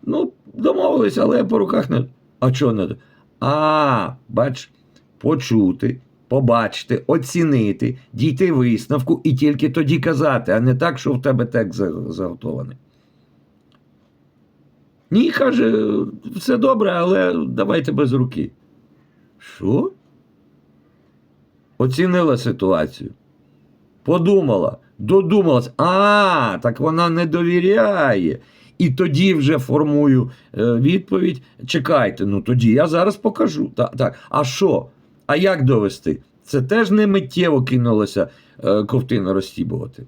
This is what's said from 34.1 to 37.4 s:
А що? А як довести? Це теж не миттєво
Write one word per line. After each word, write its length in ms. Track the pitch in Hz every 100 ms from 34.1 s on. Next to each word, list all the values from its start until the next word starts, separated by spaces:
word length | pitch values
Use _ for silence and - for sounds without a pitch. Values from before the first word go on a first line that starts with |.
| - -
А 140 | -
що? 440 | 139 - 190 117 - _ _ _ -
А 80 | 147
як 300 | 190 180 131
довести? 540 | 123 101 - - - _ _
Це 180 | _ 143
теж 300 | 127 220 214
не 160 | 208 208
миттєво 560 | 196 135 165